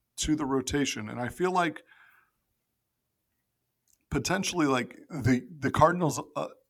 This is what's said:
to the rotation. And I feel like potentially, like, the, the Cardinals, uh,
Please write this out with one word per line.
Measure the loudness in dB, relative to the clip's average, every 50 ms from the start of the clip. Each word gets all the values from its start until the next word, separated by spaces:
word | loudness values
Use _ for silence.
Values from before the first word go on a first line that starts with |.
| _ _ _ -8
to | -2 -2 0
the | 0 0
rotation. | 0 0 0 0 0 -2 0 0 0 -2 -6 -8 -8
And | -8 -6
I | -6 -6
feel | -6 -4 -2 0
like | 2 2 0 0 -2 -6 -14 _ -20 -20 -20 -20 -20 _ _ _ _ _ _ _ _ _ _ _ _ _ _ _ _ _ _ _ _ _ _ _ _ _ _ _ _ _ _ _ _ _ _ _ _ _ _ -6
potentially, | -4 -4 -2 0 0 0 -2 -2 0 2 2
like, | 4 2 2 0 -4 -10 -18 -20 -14
the, | -8 -2 2 2 2 2 2 -4 -12 -4
the | -4 -2
Cardinals, | 2 6 6 6 6 4 2 0 0 -2 -6 -6 -6
uh, | -6 -6 -6 -8 _ _ _